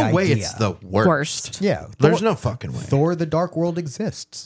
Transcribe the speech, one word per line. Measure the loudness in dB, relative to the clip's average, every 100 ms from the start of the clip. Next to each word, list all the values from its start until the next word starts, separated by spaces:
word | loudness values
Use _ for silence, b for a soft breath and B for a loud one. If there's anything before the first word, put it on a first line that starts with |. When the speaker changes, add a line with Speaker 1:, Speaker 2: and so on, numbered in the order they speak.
Speaker 1:
no | 4
Speaker 2:
the |
Speaker 1:
way | 2
Speaker 2:
idea. | 2 2
Speaker 1:
it's | -2 -2
the | -2 -2
worst. | -2 2 4
Speaker 3:
Worst. | 2 0 -6 -8 -4
Speaker 2:
Yeah. | -2 -2 -6 4
Speaker 1:
There's | 4 6
Speaker 2:
Thor, | 2
Speaker 1:
no | 0
fucking | -2 -4 -6
way. | -8
Speaker 2:
Thor: | -2 2 2 0
The | -2
Dark | 0 -2 0
World | -2 -2
exists. | -6 -6 -6 -6 -12 -8